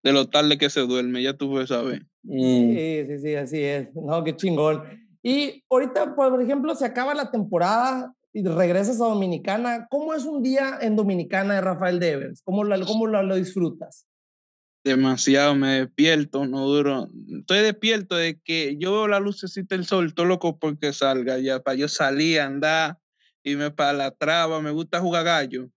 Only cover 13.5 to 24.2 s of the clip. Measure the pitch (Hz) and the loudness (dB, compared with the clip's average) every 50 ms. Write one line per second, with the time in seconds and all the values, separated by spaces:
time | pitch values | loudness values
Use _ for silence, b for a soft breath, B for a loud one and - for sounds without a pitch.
13.5 | - 190 170 156 - - - - - - _ _ _ _ _ _ _ _ _ _ | -2 -2 -2 -2 -2 -8 -16 -18 -18 -20 _ _ _ _ _ _ _ _ _ _
14.5 | _ _ _ _ _ _ _ 135 131 131 135 131 131 123 - 135 135 139 143 147 | _ _ _ _ _ _ _ 2 2 4 4 2 2 2 4 4 4 6 6 4
15.5 | 143 139 135 135 135 131 131 127 _ - 151 160 165 151 143 147 - 139 143 131 | 4 4 2 2 2 0 0 -2 _ 2 4 4 4 2 0 -2 -2 -4 -2 -2
16.5 | 131 135 135 139 143 147 143 143 135 127 127 - - - - - - - 143 - | -2 -2 0 2 2 2 2 2 0 -2 -6 -8 -14 -18 -16 -12 -14 -14 -2 0
17.5 | 185 202 214 220 208 214 220 220 226 214 190 - 180 170 165 165 156 151 _ - | 2 4 4 2 0 0 0 0 0 0 -2 -2 -2 0 0 -2 -4 _ _ -4
18.5 | 165 165 156 139 143 147 175 185 202 214 214 208 202 196 202 202 196 - - 185 | -4 -2 -2 -4 -4 -4 -2 0 0 0 2 2 0 0 0 -2 -4 -6 -10 -10
19.5 | - 202 185 - 190 185 175 - 202 185 175 156 - - 170 180 185 175 - 170 | -8 -10 -8 -4 -4 -6 -2 0 0 0 0 0 0 0 2 2 2 2 0 -4
20.5 | 151 - - 151 147 147 - 143 139 - 139 135 135 131 120 131 131 131 131 135 | -2 -2 -4 -4 -4 -2 -4 -4 -2 0 0 2 2 0 0 -2 -2 -2 0 -2
21.5 | 131 131 131 135 131 131 143 147 - - 151 135 139 143 156 165 165 151 143 139 | -2 -2 -2 -2 -2 0 -2 -2 0 0 0 0 2 2 2 2 2 2 0 -2
22.5 | 135 143 151 156 160 160 160 151 175 _ _ _ _ _ _ _ _ _ _ 143 | -2 -2 0 2 2 2 0 -2 -4 _ _ _ _ _ _ _ _ _ _ -4
23.5 | 143 143 147 147 147 - 147 143 143 143 139 135 131 _ | -2 -2 -2 -4 -2 0 0 0 2 0 -2 -4 -4 _